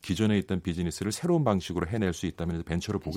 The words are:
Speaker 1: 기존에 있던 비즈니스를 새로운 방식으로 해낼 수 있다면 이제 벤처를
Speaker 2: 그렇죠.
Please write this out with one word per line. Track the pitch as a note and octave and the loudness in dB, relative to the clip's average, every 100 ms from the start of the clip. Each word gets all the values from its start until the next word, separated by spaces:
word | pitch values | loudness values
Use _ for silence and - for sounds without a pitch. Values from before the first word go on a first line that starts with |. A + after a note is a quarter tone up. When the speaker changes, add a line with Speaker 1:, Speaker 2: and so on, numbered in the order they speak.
Speaker 1:
기존에 | - F2 A2 G#2 | -4 2 4 4
있던 | - F#2+ | 2 -2
비즈니스를 | F#2 E2 F2 - G2 | -2 -2 -2 -2 -6
새로운 | G#2+ F3 E3+ C3+ | -2 2 2 4
방식으로 | G2 - F2 E2+ | 2 2 -2 -2
해낼 | A2 G2 | 0 0
수 | E2+ F2+ | 0 -4
있다면 | - E2+ E2 | -4 -4 -4
이제 | D#2+ | -2
벤처를 | E2+ - G2 | -2 -2 -4
Speaker 2:
그렇죠. | - | -2